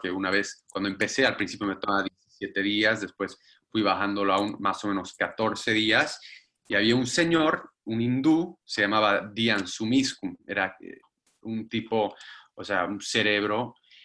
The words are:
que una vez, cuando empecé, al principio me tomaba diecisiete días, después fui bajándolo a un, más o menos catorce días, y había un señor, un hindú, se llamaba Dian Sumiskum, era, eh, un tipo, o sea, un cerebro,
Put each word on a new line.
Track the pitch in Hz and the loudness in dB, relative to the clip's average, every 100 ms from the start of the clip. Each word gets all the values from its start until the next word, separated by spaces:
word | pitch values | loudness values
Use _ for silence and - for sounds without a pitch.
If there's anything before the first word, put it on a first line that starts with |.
que | 90 | -4
una | 95 92 | -4 0
vez, | 98 98 - _ | 0 -2 -10 _
cuando | 98 98 | -6 -4
empecé, | 95 107 - 127 | -2 -2 2 0
al | - | 0
principio | 92 101 104 | -6 -4 -4
me | 95 | -4
tomaba | - 98 | -2 -2
diecisiete | 95 _ _ - 98 98 | -2 _ _ -12 -6 -2
días, | 101 104 107 107 | 0 2 2 2
después | 95 - 95 - _ _ _ | -4 -6 -8 -8 _ _ _
fui | 113 | 0
bajándolo | 98 95 101 101 98 | 0 0 0 0 2
a | 95 | 2
un, | 104 - | 0 -2
más | 101 95 | -4 -2
o | 104 | -2
menos | 98 90 | -4 -4
catorce | - 95 - 110 101 - | -4 -4 0 -2 0 0
días, | 110 110 113 151 - - - _ _ - | 2 4 2 2 -4 -16 -20 _ _ -2
y | 101 | 2
había | 110 123 | 4 4
un | 131 | 2
señor, | - 165 165 156 - - _ - | 2 2 4 2 0 -6 _ -6
un | 113 | -2
hindú, | 120 127 147 160 180 - - | 0 4 4 4 2 -8 -8
se | - | 0
llamaba | 101 107 104 101 104 | 2 4 4 2 -2
Dian | 104 113 104 90 | -2 0 0 -2
Sumiskum, | - 110 131 131 - 92 90 - | -4 0 2 0 -4 -10 -10 -6
era, | 98 95 - | -2 -2 -6
eh, | 50 - _ _ _ _ | -18 -20 _ _ _ _
un | 113 113 110 | -8 -8 -4
tipo, | 113 110 113 101 - - - - | -6 0 0 0 -4 -20 -20 -20
o | - 101 | -12 -4
sea, | 95 | -2
un | 87 101 | -2 -4
cerebro, | - 117 104 104 104 107 120 - _ - | -2 0 2 2 2 0 -2 -8 _ -20